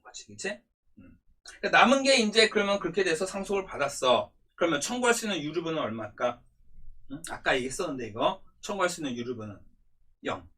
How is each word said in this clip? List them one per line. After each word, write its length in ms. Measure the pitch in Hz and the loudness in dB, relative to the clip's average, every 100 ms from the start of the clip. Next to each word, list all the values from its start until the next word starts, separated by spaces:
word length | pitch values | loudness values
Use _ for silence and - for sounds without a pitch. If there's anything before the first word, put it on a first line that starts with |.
거지. 240 | - - - | -20 -20 -18
그치? 320 | 104 190 214 _ _ _ - | -10 -8 -8 _ _ _ -20
음. 200 | - - _ _ - - | -20 -20 _ _ -20 -8
그러니까 200 | 202 170 | 2 6
남은 240 | 214 269 | 8 6
게 140 | 269 269 | 4 4
이제, 320 | 214 214 214 | 4 4 4
그러면 300 | 214 202 202 | 4 2 0
그렇게 240 | 180 175 | 0 0
돼서 220 | 185 160 190 | 0 0 -2
상속을 400 | 196 196 196 - | -4 -4 -4 -4
받았어. 680 | 143 139 - 131 117 90 _ _ - | -4 -4 0 4 4 2 _ _ -2
그러면 260 | 170 143 | 0 2
청구할 340 | - 247 247 233 | -2 0 2 2
수 100 | 226 | 0
있는 160 | 180 | -4
유류분은 380 | 147 160 165 160 | -4 -4 -4 -2
얼마일까? 600 | 117 110 104 - 123 - - _ - - - - - | -4 -6 -8 -4 -4 -4 -14 _ -20 -16 -14 -14 -12
응? 100 | - - | -12 -10
아까 240 | - - 135 | -6 0 0
얘기했었는데 520 | 127 - 175 135 113 | -2 -4 -4 -6 -6
이거. 360 | 107 151 - - _ | -2 0 -2 -10 _
청구할 280 | - 196 175 | -8 -2 -2
수 120 | 175 | -2
있는 140 | 147 120 | -6 -6
유류분은 420 | 117 110 107 95 - _ _ _ _ _ 139 | -6 -8 -10 -14 -20 _ _ _ _ _ -8
영. 220 | - - | -8 -10